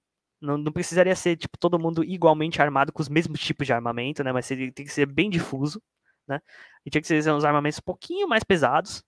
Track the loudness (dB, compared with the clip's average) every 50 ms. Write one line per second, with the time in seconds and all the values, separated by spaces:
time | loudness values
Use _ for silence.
0 | _ _ _ _ _ _ _ _ -4 -4 -2 -2 -2 -4 -4 -4 -4 0 2 4
1 | 4 4 4 2 2 0 0 0 -4 -10 -8 -2 0 2 2 2 0 0 0 0
2 | -2 -2 -2 4 4 6 6 6 2 -2 0 2 2 2 4 2 0 0 0 -6
3 | -6 0 0 0 0 0 -6 -6 -6 -6 -4 -4 0 0 0 0 0 -2 -4 -4
4 | -4 -6 -4 -4 -4 -2 -2 -2 -2 -4 -6 -6 -6 -8 -8 -12 -14 -10 -2 0
5 | 0 0 2 0 0 0 0 -2 -2 -2 -4 -4 -4 -4 -4 -8 -16 _ _ _
6 | _ _ _ _ _ -8 -8 -8 -8 _ -20 -20 -20 -20 -20 _ _ -2 -2 -2
7 | 0 2 0 2 4 2 2 2 4 2 2 2 2 0 -2 -4 -8 -8 -10 -10
8 | -8 -8 -4 -4 -2 0 0 0 2 2 2 4 4 4 2 2 0 -2 -10 -14
9 | -16